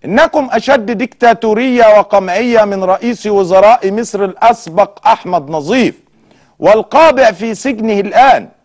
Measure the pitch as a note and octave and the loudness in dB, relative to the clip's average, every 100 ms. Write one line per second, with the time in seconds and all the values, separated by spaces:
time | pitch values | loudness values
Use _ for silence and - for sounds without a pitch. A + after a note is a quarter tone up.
0 | - G#3+ E4 D#4 C4 A#3 B3+ C#4 G3+ G#3 | -2 0 0 0 -2 -4 0 -2 -2 -6
1 | B3 _ A#3+ A3+ A3+ G#3+ C4 B3 A3+ G#3+ | -8 _ 0 2 -2 -2 -2 2 4 4
2 | G3 G3+ F#3 F3+ B3 A3+ G#3 G3 F#3 F#3+ | 2 -2 -2 -4 0 0 0 -2 -2 -2
3 | A#3 A#3+ G#3+ G3+ F#3 F#3+ G#3 A#3+ F#3+ G#3 | -4 -6 -2 -2 2 4 4 2 0 -6
4 | A#3 G3 G3 F3 A3+ A3+ - E3 G3+ - | -8 -6 -6 0 0 0 -4 -4 -4 -2
5 | G#3+ A#3 F3 F3+ C#3 D#3 C#3+ B3+ G#3 - | -2 -2 -2 -6 -6 -8 -4 -2 -2 -4
6 | _ _ _ _ _ _ D#3 A3 - C4 | _ _ _ _ _ _ 2 2 2 2
7 | D#4+ C4 A#3+ F3 A3+ G#3+ C4+ A3 A3 G3+ | 4 4 0 0 -8 -6 -6 -6 -4 -2
8 | G3+ G3 C4+ F3 F#2+ _ | 0 2 4 2 -2 _